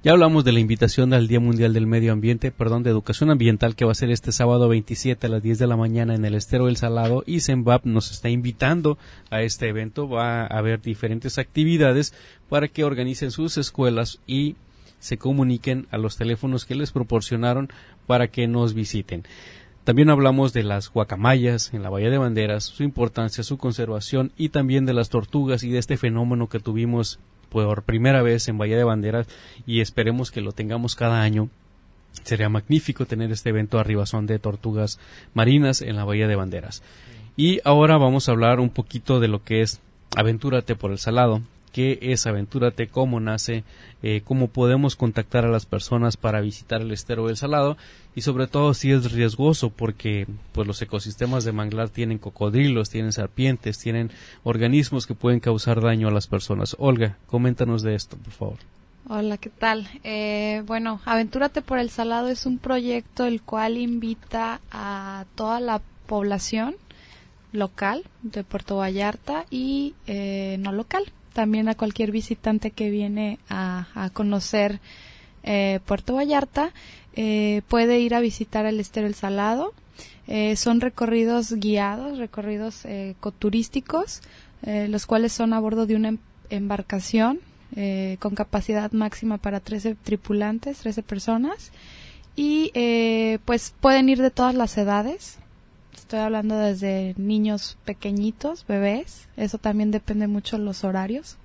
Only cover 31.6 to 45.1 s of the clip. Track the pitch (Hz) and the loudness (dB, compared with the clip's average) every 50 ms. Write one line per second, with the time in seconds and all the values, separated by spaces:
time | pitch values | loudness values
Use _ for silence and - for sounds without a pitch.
31.6 | _ _ _ _ _ - - - _ _ - - - - 117 107 110 104 107 107 | _ _ _ _ _ -20 -20 -20 _ _ -20 -20 -6 -4 -2 0 0 0 0 -2
32.6 | 104 - 151 160 - - 127 - 127 - 117 110 113 110 110 104 - 117 110 107 | 0 2 2 2 2 -2 -4 -4 -4 -4 -2 -4 -2 -4 -4 -4 -2 0 0 0
33.6 | 107 104 - 113 107 107 107 104 101 - - 110 104 104 110 104 - 107 101 104 | 0 2 2 0 2 2 0 0 0 -2 -2 -4 -2 -2 -2 -2 -2 -4 -6 -4
34.6 | - 113 107 107 107 107 - - - - - - - - _ 117 113 120 135 147 | -6 -4 -2 -2 -2 -2 -4 -10 -16 -20 -20 -20 -20 -4 _ 2 4 6 6 6
35.6 | 147 135 131 - - 113 107 107 104 101 101 107 107 107 104 98 95 95 90 85 | 6 4 2 -2 -4 -4 -4 -2 -2 0 0 2 2 2 2 0 0 -4 -6 -8
36.6 | 80 - - - - - - - - - - - - - - - 151 175 185 - | -10 -10 -14 -16 -18 -20 -20 -20 -20 -20 -20 -20 -20 -12 0 2 4 4 4 2
37.6 | - 143 143 147 151 156 160 151 139 131 131 139 - - 117 113 117 117 123 123 | 4 6 6 8 8 8 8 8 6 6 4 2 2 2 2 4 4 4 4 4
38.6 | 127 120 - - 113 - - 120 - - 135 123 117 110 104 101 - - 110 110 | 2 0 0 -2 -6 -4 -8 -8 0 2 2 4 4 2 0 -2 -2 0 0 2
39.6 | 113 107 - - _ - _ _ - - - 104 107 113 113 110 - 139 131 123 | 2 0 -2 -10 _ -20 _ _ -14 -4 0 2 2 2 0 0 -2 0 0 0
40.6 | - - 117 107 - 98 98 101 - 113 113 123 123 120 110 110 117 - _ - | 0 -2 -6 -4 -2 -6 -4 -4 -2 0 4 4 4 4 4 0 -2 -8 _ -20
41.6 | _ - - 127 127 135 131 - - 127 127 113 - 113 107 101 101 101 - 135 | _ -10 -4 0 0 0 0 -2 -2 -2 -2 0 0 -2 -2 -2 -4 -4 -2 0
42.6 | 120 120 113 - 117 110 - 131 131 131 120 117 110 107 110 110 - - 117 113 | 0 0 0 -2 -6 -4 0 0 0 0 0 -2 -2 -2 -2 -4 -4 -4 -4 -6
43.6 | 110 - - - - - - - - 107 107 107 - - 131 131 127 113 - 127 | -6 -10 -20 -20 -20 -20 -16 -8 -4 -2 -2 -2 -2 -2 0 0 0 0 2 2
44.6 | 123 123 127 135 143 135 - - 123 113 | 4 4 4 4 4 2 0 0 0 0